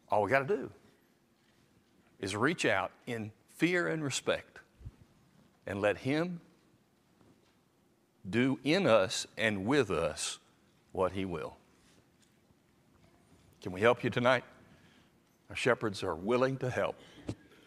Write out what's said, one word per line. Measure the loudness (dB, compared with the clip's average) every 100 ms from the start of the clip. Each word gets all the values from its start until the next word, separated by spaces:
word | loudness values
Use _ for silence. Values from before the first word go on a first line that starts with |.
| -2
All | 0
we | 2
gotta | 2
do | 0 -4 -6 -14 -20 _ _ _ _ _ _ _ _ _ _ _ _ -10
is | -6
reach | -2 -2 0
out | 0 0 -2 -8 -10
in | -8 -10 -14 _
fear | -2 0 0 -2
and | -4
respect | -4 -4 -2 -2 -6 -20 -20 -20 -18 -18 -20 _ _ _ _ _
and | -10 -2
let | 0 0
him | -2 -2 -2 -8 -14 _ _ _ _ _ _ _ _ _ _ _ _ _ _ _ _ _ -2
do | 2 2 2
in | 0 2 6
us | 6 4 -2 -8 -2
and | 0 0
with | 2 2 2
us | 0 -2 -4 -8 -10 _ _ _ _ _
what | -2 -2
he | -2
will. | -6 -6 -8 -12 _ _ _ _ _ _ _ _ _ _ _ _ _ _ _ _ _ -20 _ _
Can | -10
we | 2
help | 4 4
you | 0
tonight? | 2 2 2 -2 -18 -20 -20 -20 -20 _ _ _ _ -14
Our |
shepherds | -2 0 2 -2 -4
are | -4 -4
willing | 0 2 2 0
to | -4
help | -2 -2 -4 -16 -16 -14 -14 -16 -20